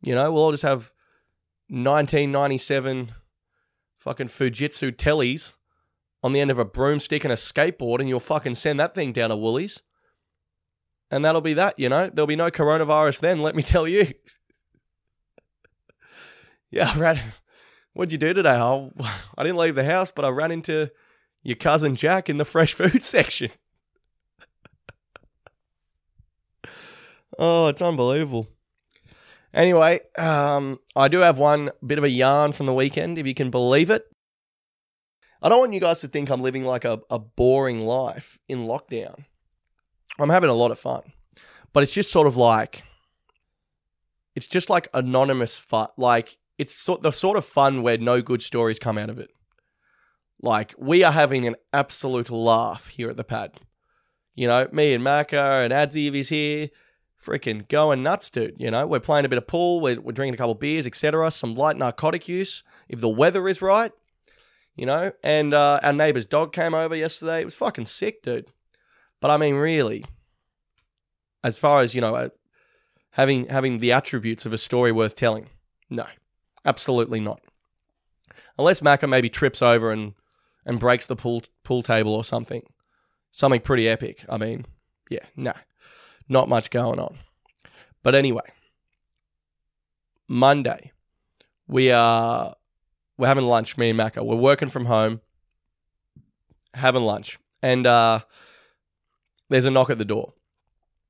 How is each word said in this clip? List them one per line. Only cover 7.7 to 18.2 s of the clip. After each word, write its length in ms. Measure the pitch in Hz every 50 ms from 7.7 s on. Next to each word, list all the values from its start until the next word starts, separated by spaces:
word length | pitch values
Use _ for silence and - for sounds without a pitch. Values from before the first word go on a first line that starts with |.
| 175 - 131 117 120 123
and 80 | 139 135
you'll 120 | 127 123
fucking 360 | - - 156 151 - 135 120
send 240 | - - 160 147 139
that 160 | 156 170 -
thing 160 | 196 156 131
down 200 | 113 120 117 113
to 40 | 110
Woolies. 460 | 104 110 113 117 135 180 202 - - _ _ _ _ _ _ _ _ _ _ _ _ _ _ _ _ _ _ _ _ _ _ _ _ _ -
And 140 | 143 139 147
that'll 160 | 156 160 165
be 120 | 151 160 151
that, 220 | 156 190 202 - -
you 100 | 135 123
know? 200 | 135 156 185 185
There'll 140 | - 160 151 147
be 80 | 151
no 140 | 160 170 170
coronavirus 720 | 165 - 160 151 151 160 160 147 151 151 156 151 143 -
then, 200 | - 170 185 156
let 140 | 147 156 -
me 80 | 156 139
tell 240 | - - 180 160 160
you. 260 | 175 208 202 139 - _
<laughs> 40 | _ - - _ _ _ _ _ _ _ _ _ _ _ _ _ _ _ _ _ _ _ _ _ _ _ _ _ _ _ _ _ _ _ _ _ _ _ _ - - - - _ _ _ _ _ _ -
Yeah, 200 | - - 180 131 -
I 40 | 151
ran, 220 | 165 160 160 139 113 113 107 - _ _ _ _ _ _ _ _ _ _ -
what'd 180 | - 185 170
you 60 | 160
do 160 | 147